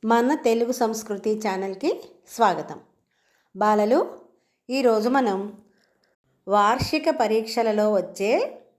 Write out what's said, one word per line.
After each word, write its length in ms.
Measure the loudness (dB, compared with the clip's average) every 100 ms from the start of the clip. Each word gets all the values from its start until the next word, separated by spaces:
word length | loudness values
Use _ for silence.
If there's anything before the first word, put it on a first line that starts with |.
మన 300 | 2 2 4
తెలుగు 380 | 2 2 0 0
సంస్కృతి 640 | 0 -2 -2 -6 -6 -4 -4
ఛానల్కి 600 | -4 -4 -6 -4 -4 -4 -8 -20 _
స్వాగతం. 520 | 0 2 2 -6 -14 _ _ _ _ _ _ _ -2
బాలలు, 640 | 2 2 4 2 0 -6 -20 _ _ _ _
ఈరోజు 380 | 0 2 2 2
మనం 440 | 2 0 -2 -6 -14 _ _ _ _ _ _ _ _ -2
వార్షిక 640 | 2 2 2 0 -2 -2
పరీక్షలలో 800 | 0 0 0 -2 -2 0 2 2
వచ్చే 680 | 0 -2 -4 0 0 -2 -8 _